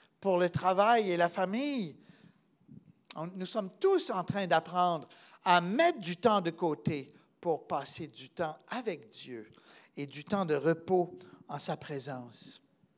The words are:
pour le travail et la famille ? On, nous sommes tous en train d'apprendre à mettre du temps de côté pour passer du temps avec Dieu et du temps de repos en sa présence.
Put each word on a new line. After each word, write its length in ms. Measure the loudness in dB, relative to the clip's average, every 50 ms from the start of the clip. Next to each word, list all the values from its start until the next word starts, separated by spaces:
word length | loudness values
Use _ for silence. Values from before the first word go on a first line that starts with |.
| _ _ _ -4
pour 180 | 0 2 2 4
le 120 | 2 2
travail 600 | 0 0 2 2 4 4 6 6 6 4 4 2
et 40 | 2
la 120 | 2 2 0
famille ? 680 | 0 -2 -2 -2 -2 -2 -2 -2 -2 -4 -4 -6 -8 -14 _ -20 -20 _ -20 -20 _ _ _ _ _ _ _ -20 -20 -20 _ -20 -20 _ _ -14 -10
On, 140 | -10 -10 -8
nous 180 | -8 -8 -8
sommes 240 | -6 -4 -4 -4 -6 -4 0
tous 320 | 2 4 4 4 2 0
en 140 | -2 -2 -2
train 240 | -2 -2 -2 2 4
d'apprendre 600 | 4 2 2 2 2 2 4 4 2 0 -4 -10 -20 -20 -20 -20 -14 -2 4
à 160 | 6 6 6
mettre 380 | 6 2 2 4 4 4 2 0
du 180 | -4 -8 -2
temps 240 | 2 4 4 4 4
de 100 | 2 0
côté 600 | -2 -2 -2 -2 -2 0 -2 -4 -4 -4 -8 -12 -18 -20 _ _ _ -6
pour 260 | -2 -2 -2 -2 -2
passer 400 | -4 -4 -4 -4 -4 -6 -6 -8
du 240 | -10 -14 -16 -20 -12
temps 260 | -6 -6 -4 -4 -6 -10 -12 -10
avec 400 | -8 -8 -6 -6 -8 -8 -10 -14
Dieu 420 | -14 -14 -12 -12 -12 -14 -14 -16 -20 -20 _ -20 -20 -20 -20 _ -12
et 100 | -10 -10
du 160 | -10 -12 -12
temps 220 | -8 -4 -2 -2 0
de 100 | 0 0
repos 640 | 0 2 0 0 0 0 0 2 2 2 0 -6 -16 -20 -20 -20 -20 -16 -12
en 100 | -8 -6
sa 180 | -4 -4 -6
présence. 840 | -6 -8 -10 -10 -8 -8 -10 -10 -12 -14 -16 -18 -18 -18 -18 -20 -20 _ _ _ _ _ _ _